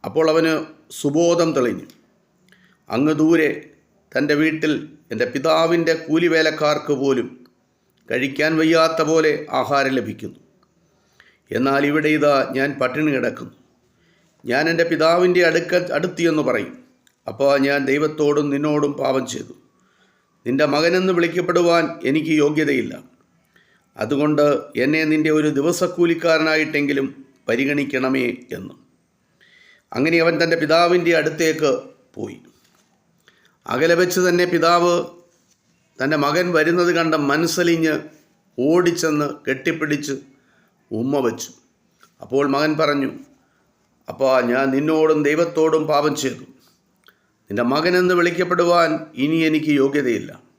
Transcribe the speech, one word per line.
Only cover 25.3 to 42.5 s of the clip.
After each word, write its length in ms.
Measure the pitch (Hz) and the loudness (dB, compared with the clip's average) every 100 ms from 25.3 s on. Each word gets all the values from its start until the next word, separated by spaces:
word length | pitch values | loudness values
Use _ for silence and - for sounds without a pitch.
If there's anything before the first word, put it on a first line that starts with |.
ഒരു 180 | 156 151 | 2 0
ദിവസക്കൂലിക്കാരനായിട്ടെങ്കിലും 1600 | 139 151 175 180 180 170 165 170 160 156 156 156 151 143 143 135 - - _ | 0 -2 0 -4 0 0 2 0 2 2 0 0 -2 -2 -2 -4 -8 -20 _
പരിഗണിക്കണമേ" 800 | - 120 135 147 139 131 131 135 123 87 - - | -4 -2 0 -2 -2 -4 -2 -2 -2 -6 -12 -14
എന്ന്. 180 | - - _ _ _ _ _ _ _ _ _ _ _ | -14 -18 _ _ _ _ _ _ _ _ _ _ _
അങ്ങനെ 240 | - 151 170 | -2 0 2
അവൻ 140 | 165 156 | 2 2
തൻ്റെ 180 | 165 165 | 0 0
പിതാവിൻ്റെ 560 | 156 165 175 180 165 160 | 2 2 4 2 2 0
അടുത്തേക്ക് 520 | 151 151 165 135 147 127 - _ _ | 0 -2 -2 0 0 -2 -6 _ _
പോയി. 220 | - - - - _ _ _ _ _ _ _ _ _ _ _ - | -14 -14 -14 -20 _ _ _ _ _ _ _ _ _ _ _ -8
അകലെ 280 | 127 160 | -2 2
വെച്ച് 260 | 170 180 180 | 2 2 2
തന്നെ 240 | 180 175 180 | 2 2 2
പിതാവ് 460 | 170 165 175 175 170 - - _ _ _ _ _ _ _ _ | 2 2 4 2 0 -4 -14 _ _ _ _ _ _ _ _
തൻ്റെ 180 | 135 151 | -2 0
മകൻ 300 | 143 156 180 160 | 0 0 0 2
വരുന്നത് 360 | 156 175 175 | 2 2 2
കണ്ട് 220 | 165 165 156 139 | 2 0 0 0
മനസ്സലിഞ്ഞ് 640 | 147 165 180 170 165 160 147 - - _ _ _ - | 0 0 0 0 2 0 -2 -6 -20 _ _ _ -4
ഓടിച്ചെന്ന് 680 | 135 170 175 170 160 151 143 - | 2 2 2 0 -2 0 -2 -4
കെട്ടിപ്പിടിച്ച് 720 | - 135 170 - 151 147 - 139 - _ _ _ _ _ _ | -6 -4 -4 -4 -4 -4 -4 -10 -12 _ _ _ _ _ _
ഉമ്മ 240 | 110 123 143 | -6 -2 0
വച്ചു. 300 | 123 95 - - _ _ _ _ _ _ | -2 -4 -14 -18 _ _ _ _ _ _
അപ്പോൾ 220 | 104 135 | -4 -2
മകൻ 240 | 139 | 0